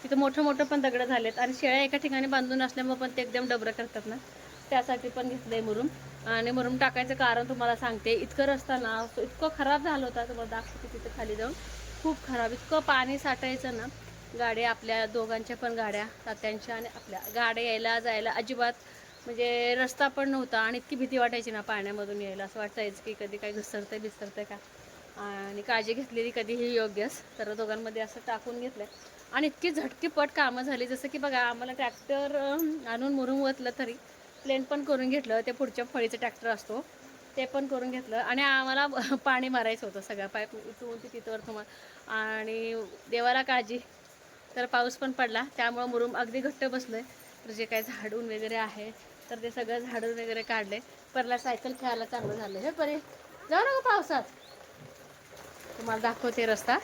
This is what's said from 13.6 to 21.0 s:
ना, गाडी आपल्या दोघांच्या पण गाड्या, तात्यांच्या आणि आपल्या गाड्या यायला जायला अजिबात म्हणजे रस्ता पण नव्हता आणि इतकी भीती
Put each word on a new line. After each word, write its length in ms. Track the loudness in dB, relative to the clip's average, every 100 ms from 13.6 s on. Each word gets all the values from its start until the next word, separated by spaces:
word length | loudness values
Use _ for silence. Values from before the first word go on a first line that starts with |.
| -4 -6
ना, 80 | -8 -10 -16 -18 -14 -2
गाडी 240 | 0 2
आपल्या 420 | 2 2 0 0 0
दोघांच्या 520 | 0 0 -2 -4 -4
पण 160 | -4
गाड्या, 320 | -2 0 -2 -4 -8 -10
तात्यांच्या 500 | -4 -4 -4 -6 -6
आणि 140 | -6 -12
आपल्या 240 | -10 -10 -6 2
गाड्या 280 | 2 2
यायला 360 | 2 2 2 2
जायला 320 | 2 0 0
अजिबात 420 | 0 -2 2 2 0 -10 -20 -20 -16 -10
म्हणजे 500 | 0 2 4 4 4
रस्ता 320 | 2 4 2
पण 220 | 4 2
नव्हता 300 | 2 2 2
आणि 180 | 2 0
इतकी 180 | -4
भीती 220 | -2